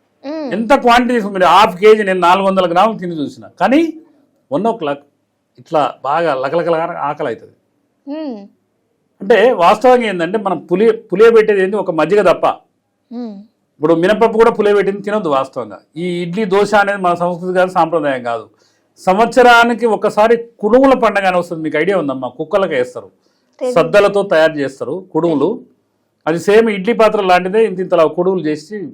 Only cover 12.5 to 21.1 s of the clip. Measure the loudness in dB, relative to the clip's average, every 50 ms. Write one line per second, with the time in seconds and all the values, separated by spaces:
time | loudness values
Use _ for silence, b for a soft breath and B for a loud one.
12.5 | -4 -4 _ _ _ _ _ _ _ _ _ _ -14 -12 -12 -12 -14 -16 -20 _
13.5 | _ _ _ _ _ _ 0 0 2 2 2 0 2 2 2 0 2 2 2 2
14.5 | 2 0 0 2 2 2 0 -2 -4 -6 -6 -6 -6 -4 -2 -2 -2 -2 -2 -4
15.5 | -8 -12 -12 -12 -14 -20 _ _ _ -8 -8 -6 -6 -6 -6 -6 -6 -6 -4 0
16.5 | 0 0 2 2 2 0 2 0 -2 -2 -2 -2 -2 0 -2 -4 -4 -6 -8 -4
17.5 | 0 0 0 0 0 -2 0 0 0 -2 -2 -2 -4 -4 -4 -6 -6 -6 -8 -14
18.5 | _ _ _ _ _ _ _ _ _ _ -2 0 2 2 0 2 4 4 6 6
19.5 | 6 6 4 2 0 -2 -2 -2 -2 0 -2 -2 0 2 2 2 2 0 -2 -10
20.5 | _ _ -2 2 2 4 4 4 2 2 0 0